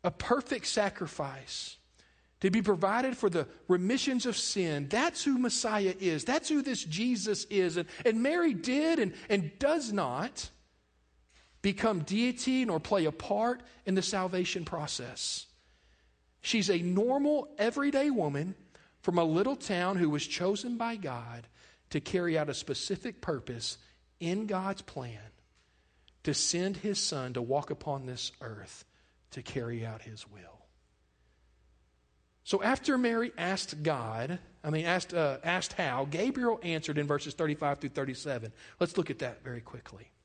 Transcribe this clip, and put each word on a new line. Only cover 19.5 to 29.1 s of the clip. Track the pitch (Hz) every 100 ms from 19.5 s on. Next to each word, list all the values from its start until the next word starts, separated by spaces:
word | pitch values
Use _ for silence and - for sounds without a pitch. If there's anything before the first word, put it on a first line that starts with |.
| 277
town | - 180 180 190
who | 165
was | 147 -
chosen | - 180 214 247 233
by | 233 226
God | 160 120 117 117 - _ - _ _
to | 151
carry | - 190 175 160
out | 147
a |
specific | 135 - 131 - 196 247 -
purpose | - 139 120 120 - - - _ _ _
in | 170 190 214
God's | 185 190 190
plan | - - 123 110 110 _ _ _ _ _ _ _ - _
to | -
send | 143 - 170 185 185
his | 208 196
son | - 147 127
to | 123
walk | 120 139 -
upon | 147 - 139 127
this | 123 - -
earth | 117 104 90 - - _ _